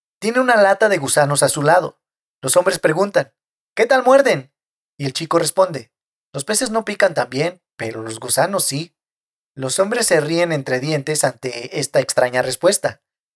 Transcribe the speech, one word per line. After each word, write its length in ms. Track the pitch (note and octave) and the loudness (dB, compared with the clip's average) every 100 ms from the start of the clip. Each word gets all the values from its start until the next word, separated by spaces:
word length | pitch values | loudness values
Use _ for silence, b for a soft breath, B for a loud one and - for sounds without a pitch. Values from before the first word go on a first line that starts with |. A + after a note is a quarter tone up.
| _ _ | _ _
Tiene 220 | G#3 B3 | -4 0
una 160 | B3+ A3+ | 2 4
lata 320 | G3 G3 G#3+ | 4 4 2
de 100 | F3+ | 2
gusanos 460 | C3+ D#3 C#3+ C#3+ | 0 2 2 2
a 40 | C#3 | 0
su 140 | D3+ | 2
lado. 400 | D3 F3+ - - _ _ _ _ | 2 2 2 -8 _ _ _ _
Los 140 | C3+ F3+ | 0 2
hombres 240 | F3+ - | 2 0
preguntan: 520 | E3+ D#3 G3+ F3 C3+ _ _ _ _ - | 0 0 0 0 -4 _ _ _ _ -2
"¿Qué 100 | A#3 | 2
tal 160 | C4 | 2
muerden?" 500 | B3 C4+ C4+ D3+ C3 _ _ _ _ - | 6 4 4 0 -4 _ _ _ _ -8
Y 80 | C#3 | -6
el 60 | |
chico 260 | - D#3+ E3+ | -6 -2 0
responde: 560 | F3 - F#3 C#3 A2 _ _ _ _ | 0 0 0 -2 -12 _ _ _ _
"Los 120 | C#3+ | -12
peces 260 | C#3 G#3+ B3+ | -6 -4 -2
no 140 | A3 | -4
pican 300 | G#3+ G3+ G3 | -6 0 0
tan 160 | D3 B2 | 0 -4
bien, 320 | B2+ E3 F3+ _ - | -4 -4 -6 _ -12
pero 260 | A2+ A2+ | -10 -10
los 160 | A2+ A2 | -12 -12
gusanos 460 | B2+ C3 F3 G3 | -4 0 0 0
sí". 340 | - C#3 E3+ _ _ _ _ _ _ | -4 -4 -8 _ _ _ _ _ _
Los 240 | - C3 - | -10 -6 -2
hombres 300 | G3 A#3+ A3+ | 0 0 2
se 120 | E3 | 2
ríen 300 | D3 E3 F3 | 2 0 0
entre 300 | D3+ C3+ B2+ | -2 -4 -4
dientes 420 | D3 D3+ C#3 D3+ | -2 -4 -2 -2
ante 560 | C#3 - B2+ A#2+ B2+ D#3+ | -2 -4 -8 -10 -8 -8
esta 220 | - C#3 | -2 -2
extraña 420 | C3 - B2 B2+ | 0 0 0 0
respuesta, 600 | C3 - F3 G3+ C3 - _ _ _ | -2 0 0 2 -4 -8 _ _ _